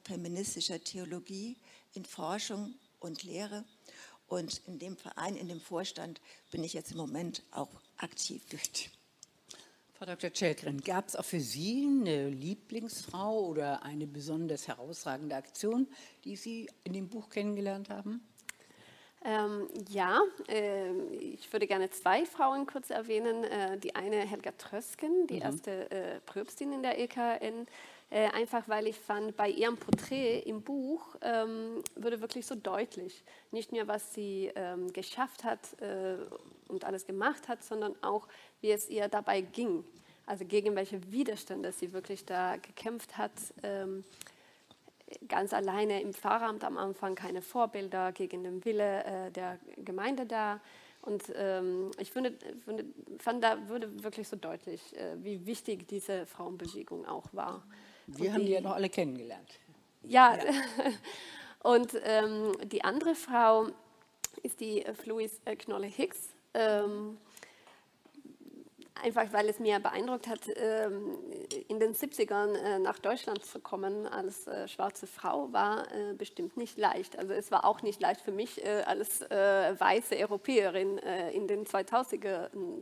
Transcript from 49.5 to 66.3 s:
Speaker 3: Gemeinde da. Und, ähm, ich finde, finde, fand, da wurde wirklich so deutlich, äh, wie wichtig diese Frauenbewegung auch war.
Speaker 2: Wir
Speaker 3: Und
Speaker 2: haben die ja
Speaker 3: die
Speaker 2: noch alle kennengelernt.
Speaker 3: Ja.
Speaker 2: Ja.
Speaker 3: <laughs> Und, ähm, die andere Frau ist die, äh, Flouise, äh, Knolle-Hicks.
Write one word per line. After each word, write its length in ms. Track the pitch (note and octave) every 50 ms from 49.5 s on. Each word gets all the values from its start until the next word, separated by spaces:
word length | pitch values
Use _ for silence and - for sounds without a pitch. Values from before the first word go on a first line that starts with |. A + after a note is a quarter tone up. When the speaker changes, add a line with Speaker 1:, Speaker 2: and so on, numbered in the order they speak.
| F3+ F3 - - - -
Speaker 3:
Gemeinde 480 | - F#3+ F3+ F#3+ G3 B3 C#4 B3+ B3+
da. 360 | A3 A#3 A3 G#3+ G#3 G#3 G#3 - - - - - - - -
Und, 220 | - - G#3 G3 - - -
ähm, 560 | - G3+ F#3+ F#3+ F#3 F#3 F#3 F3+ F#3 F#3+ F#3+ - -
ich 120 | G3 -
finde, 220 | - B3+ C4 - - - - - - B3 -
finde, 200 | - A3 A3 G#3+ - - - - - - -
fand, 240 | - - A#3+ B3 A3+
da 240 | A3+ A3 - A3 G3
wurde 340 | A3+ A#3+ A3+ G#3+ G#3 G#3 G3+
wirklich 240 | G#3+ G#3 - G#3 -
so 80 | -
deutlich, 460 | G3 - E3 E3 E3+ - F#3 E3 E3+ - - -
äh, 280 | - F#3 F3 E3 E3+ F3+
wie 220 | G3+ G#3 F#3 F3
wichtig 420 | G3+ A#3+ - - - G#3+ - F#3 -
diese 380 | G3+ G3 F#3+ - G3 F#3 E3+
Frauenbewegung 800 | - - - F3 F3 F#3 F3+ F3+ E3+ - G#2 - - - E3+ -
auch 220 | - - - - - -
war. 340 | F#3+ - F3 F3+ F#3+ - - - - - - - - - -
Speaker 2:
Wir 220 | C#3 C#3 E3+ F#3+
Speaker 3:
Und 40 | G#3
Speaker 2:
haben 120 | G#3 G#3
die 80 | G3 F#3+
ja 60 | F#3
Speaker 3:
die 40 | F#3
Speaker 2:
noch 100 | G3 F#3+
alle 160 | F#3 G3 F#3
kennengelernt. 720 | - - F3 D3 B2+ B2 A#2 A#2 G#2+ F#2 - - - - - - - - - _ _ _
Speaker 3:
Ja. 340 | - - A#3+ B3+ B3+ A#3+ A3
Speaker 2:
Ja. 80 | - - - C#4 C#4 C4 B3 A3+ A#3+ C4 C4+ A3 - -
Speaker 3:
<laughs> 580 | - G#4+ - - - - - - - - -
Und, 300 | - A#3+ A#3+ A#3+ B3 A#3 - A3+ -
ähm, 500 | G#3+ A3 G#3+ G#3+ G#3+ G#3+ G#3+ G#3+ G#3+ G3 - -
die 200 | G#3 A3+ - -
andere 300 | - G3+ C#4+ D#4+ E4 D#4+
Frau 540 | - - - B3+ A#3+ A#3 A3 A3 A3 A3 G#3+ - - - - - - - _ _ _ - - - -
ist 180 | - B3 - -
die, 240 | A3+ A3 G#3+ G#3 -
äh, 120 | - A3
Flouise, 400 | - - A3+ A3 A3+ A3 A3 A3 - -
äh, 100 | - A3
Knolle-Hicks. 600 | - - - G#3 G3 G3 G3+ G3+ - - - - - - -